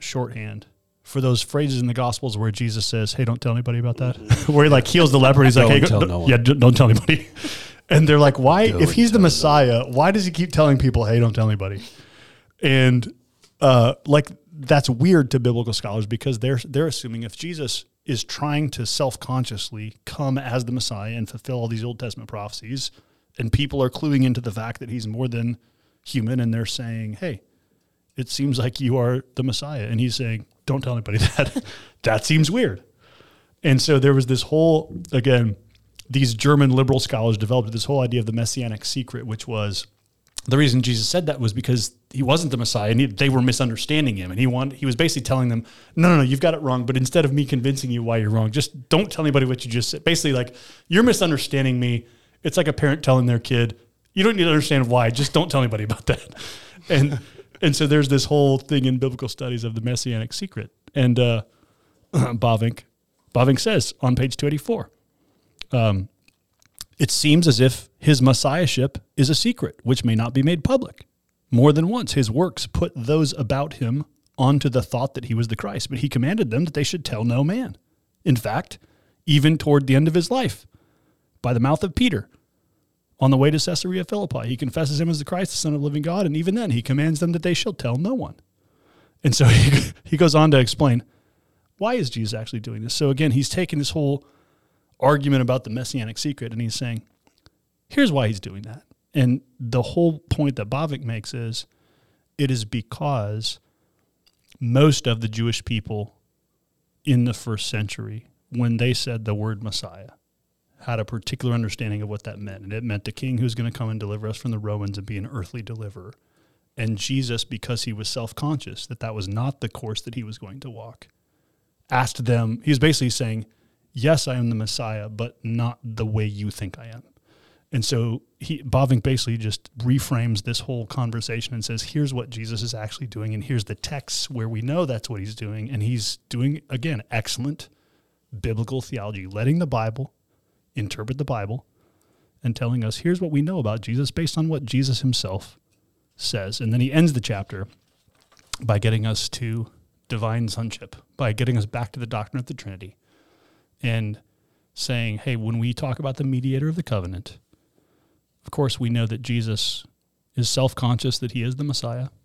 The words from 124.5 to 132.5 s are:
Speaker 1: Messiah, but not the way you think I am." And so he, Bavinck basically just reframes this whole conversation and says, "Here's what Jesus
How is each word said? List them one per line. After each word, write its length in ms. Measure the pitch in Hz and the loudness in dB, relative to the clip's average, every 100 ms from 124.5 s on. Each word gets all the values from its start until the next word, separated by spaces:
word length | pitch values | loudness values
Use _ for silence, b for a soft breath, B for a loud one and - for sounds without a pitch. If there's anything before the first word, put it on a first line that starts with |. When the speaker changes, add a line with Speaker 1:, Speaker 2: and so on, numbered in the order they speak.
| 113 | -2
Speaker 1:
Messiah, 520 | 110 - 113 107 104 | -4 -6 -6 -8 -10
but 300 | 107 117 - | -8 -10 -8
not 340 | 113 117 120 120 | -6 -2 -2 -4
the 220 | 117 110 110 | -10 -6 -4
way 180 | 110 107 | -2 -2
you 240 | 101 104 | -4 -8
think 280 | - 95 - | -8 -12 -12
I 80 | 117 | -18
am." 160 | 113 - _ b b b b b | -20 -20 _ b b b b b
And 140 | 135 | -4
so 380 | 107 127 117 113 - _ | -2 -2 -2 -4 -8 _
he, 240 | - 156 | -10 -10
Bavinck 400 | 139 131 131 127 | -2 0 2 2
basically 340 | 135 131 - 117 | 2 -2 -2 -4
just 400 | 110 - - - | -4 -6 -10 -6
reframes 640 | 120 135 - 127 117 107 | 0 0 0 -2 0 -2
this 180 | - 117 | -4 -6
whole 260 | - 123 110 | -6 -8 -8
conversation 680 | - 120 113 - 117 - | -6 -4 -4 -6 -8 -8
and 100 | 117 | -8
says, 180 | 104 113 | -8 -8
"Here's 300 | - 151 147 | -6 -4 -2
what 160 | 127 117 | -4 -8
Jesus 320 | 117 110 | -10 -8